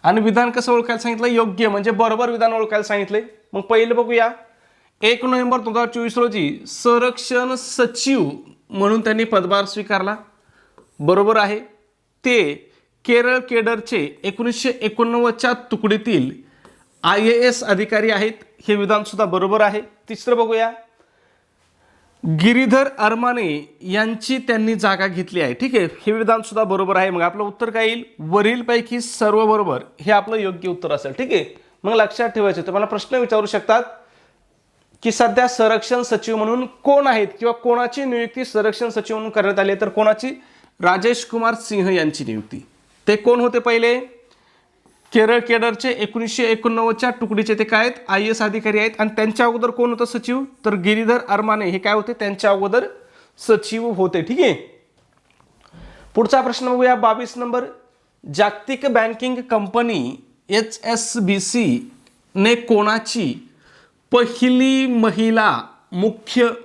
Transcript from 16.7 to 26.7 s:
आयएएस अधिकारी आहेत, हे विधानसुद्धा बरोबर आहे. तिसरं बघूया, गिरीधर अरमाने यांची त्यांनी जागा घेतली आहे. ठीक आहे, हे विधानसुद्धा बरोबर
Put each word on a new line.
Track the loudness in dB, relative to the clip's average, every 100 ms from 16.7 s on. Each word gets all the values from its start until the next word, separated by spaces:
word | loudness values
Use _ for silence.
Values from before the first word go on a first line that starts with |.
| _ _ _
आयएएस | 0 2 4 4 2 0
अधिकारी | -2 0 0 0 0
आहेत, | 0 -2 -6 -20 _ -2
हे |
विधानसुद्धा | 0 2 0 0 -2
बरोबर | 0 0 0 4
आहे. | 2 2
तिसरं | -10 _ -14 -8 0 0
बघूया, | 2 0 -2 -4 -20 _ _ _ _ _ _ _ _ _ _ _ _ _
गिरीधर | -4 2 4 4 4 2 2 0
अरमाने | -2 0 -2 -2 -2 -4 -8 _
यांची | -6 -2 -2 -4 -6 -4
त्यांनी | -2 0 0
जागा | 0 0 0 -2
घेतली | -4 -4 -2
आहे. | -2
ठीक | -2 0 0
आहे, |
हे | 0 -2 -2
विधानसुद्धा | 0 0 0 0 -2
बरोबर | 0